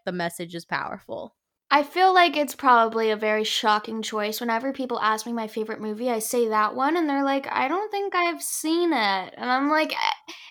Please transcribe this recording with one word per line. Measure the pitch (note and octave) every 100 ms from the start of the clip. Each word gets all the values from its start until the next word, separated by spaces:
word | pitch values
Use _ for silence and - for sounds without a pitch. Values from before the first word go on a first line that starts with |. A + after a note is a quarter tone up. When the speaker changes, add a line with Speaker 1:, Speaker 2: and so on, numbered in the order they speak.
| -
Speaker 1:
the |
message | F3+ E3+ - F3 E3+
is | -
powerful. | D3+ - G3 - - - _ _ _ -
Speaker 2:
I | C#4
feel | C#4+ F4 F#4+
like | F#4 F4 C#4+
it's | D4 -
probably | C#4 A#3+ A3+ A3 A3
a | G#3+
very | G#3+ G#3+
shocking | G#3+ - A3 G#3+ G#3+ A3
choice. | G#3+ G#3+ G#3 G#3+
Whenever | A#3+ A3+ C4+
people | C#4 B3+ A#3+
ask | G#3+ G#3+ A#3+
me |
my | A#3 A3
favorite | A3 A3 A3
movie, | G#3+ G#3+ B3
I | A3+
say | A3 B3 A3+
that | G#3+ G#3+ B3
one, | C4+ E4+
and | D#4
they're | C#4
like, | C#4 C#4 C4+
"I | A3+ C4
don't | F4 G#4+
think | G4+ G4+
I've | F#4 F4 D4+
seen | - - D#4 E4 F4
it." | C#4 G#3 G3 F3+ -
And | B3
I'm | B3+ C#4
like, | D#4 D#4
"Eh." | - G#1+ - - - -